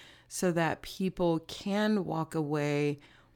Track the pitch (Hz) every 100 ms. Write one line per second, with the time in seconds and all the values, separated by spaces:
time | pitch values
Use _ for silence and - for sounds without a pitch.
0 | - - - - 185 170 160 - - -
1 | 190 185 175 165 - - 202 202 214 214
2 | 160 160 156 160 147 151 147 147 147 139
3 | - - -